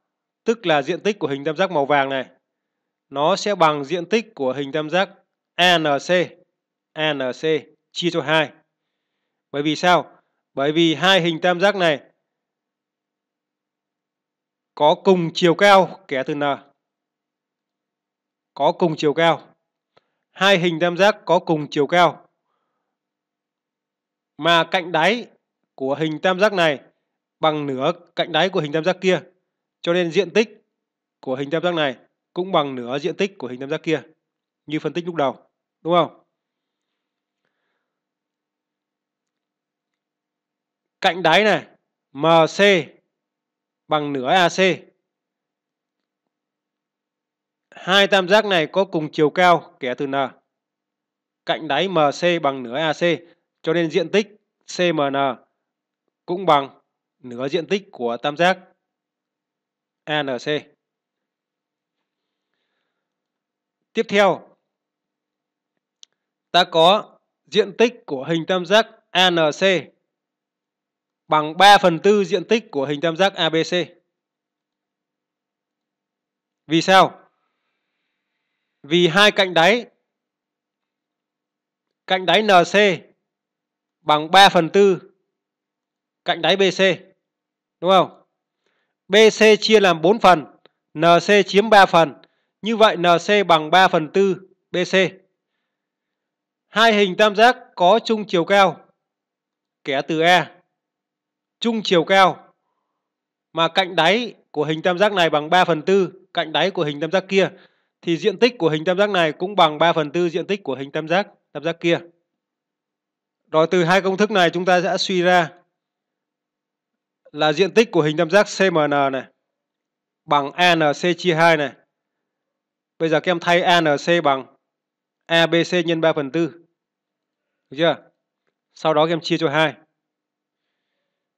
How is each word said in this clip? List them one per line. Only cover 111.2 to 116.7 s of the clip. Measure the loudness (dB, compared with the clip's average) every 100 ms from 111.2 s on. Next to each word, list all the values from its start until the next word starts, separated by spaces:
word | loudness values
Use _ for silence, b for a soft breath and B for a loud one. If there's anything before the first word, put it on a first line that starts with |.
| -4 _ _
tam | -10
giác | -10 -6
kia. | -4 -4 -6 _ _ _ _ _ _ _ _ _ _ _ _ _ _
Rồi, | 0 0
từ | 0
hai | 2 0
công | 0 -2
thức | -2
này | 0 0
chúng | 0
ta | 0 0
sẽ | 0 -4
suy | -4 -2
ra | 2 0 0 -8 _ _ _ _ _ _ _ _ _ _ _